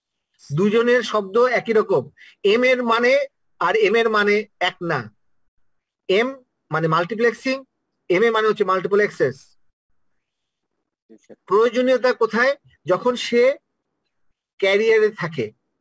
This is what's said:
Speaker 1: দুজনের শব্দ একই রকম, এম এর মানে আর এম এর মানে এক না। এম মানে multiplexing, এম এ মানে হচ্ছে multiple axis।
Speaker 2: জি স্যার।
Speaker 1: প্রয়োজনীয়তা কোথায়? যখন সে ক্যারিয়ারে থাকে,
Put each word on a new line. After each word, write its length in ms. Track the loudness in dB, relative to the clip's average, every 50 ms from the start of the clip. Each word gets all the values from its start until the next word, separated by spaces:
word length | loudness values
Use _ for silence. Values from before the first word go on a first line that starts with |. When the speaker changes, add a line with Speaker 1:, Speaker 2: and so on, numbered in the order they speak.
| _ _ _ _ _ _ _ _ -14 -8 -4
Speaker 1:
দুজনের 460 | 0 0 2 2 2 2 2 2 0
শব্দ 340 | 0 -2 -4 -4 -4 -2 0 0
একই 340 | 2 2 0 -2 -2 0
রকম, 380 | 0 0 0 0 0 -2 -2 -4 _ _ -20 -20 -10 _ 0
এম 200 | 0 2 2 2
এর 180 | 2 2 0
মানে 440 | 0 0 0 0 2 2 0 0 -2 -4 _ _ _ _ _ -4
আর 180 | -2 0 0
এম 200 | 2 2 2 2
এর 120 | 2 0 2
মানে 360 | 0 0 2 2 0 0 -2 -6 _ -6
এক 160 | -6 -6 -6 -6
না। 320 | -6 -6 -4 -6 -6 -10 -16 _ _ _ _ _ _ _ _ _ _ _ _ _ _ _ _ _ _ -2
এম 340 | 0 0 0 -2 -4 -12 _ _ _ _ _ -8
মানে 180 | -6 -4 -2 0
multiplexing, 760 | 0 0 -2 -2 -4 -2 -2 -2 -2 -2 -4 -6 -6 -6 -8 _ _ _ _ _ _ _ _ -2
এম 140 | 0 2
এ 80 | 2 2
মানে 180 | 0 0 0 0
হচ্ছে 160 | 0 -2 -2
multiple 340 | -2 -2 -2 -2 -2 0 0
axis। 380 | 0 0 -2 -2 -2 -2 -4 -6 -16 _ _ _ _ _ _ _ _ _ _ _ _ _ _ _ _ _ _ _ _ _ _ _ _ _ _ _ _ _ _ _ _ _
Speaker 2:
জি 80 | -20 -20 _
স্যার। 120 | -20 -20 _ _
Speaker 1:
প্রয়োজনীয়তা 640 | 0 2 2 2 2 2 0 0 2 2 2 2 0
কোথায়? 440 | 0 0 0 0 0 0 0 0 0 -2 _ _ _ _ -4
যখন 300 | -2 -2 0 0 -2 -2
সে 400 | -4 -4 -2 0 2 2 2 0 -2 _ _ _ _ _ _ _ _ _ _ _ _ _ _ _ _ _ _ _ -4
ক্যারিয়ারে 520 | -2 0 2 2 2 2 2 4 2 0
থাকে, 420 | 0 -4 -8 -8 -6 -6 -6 -6 -8 _ _ _ _ _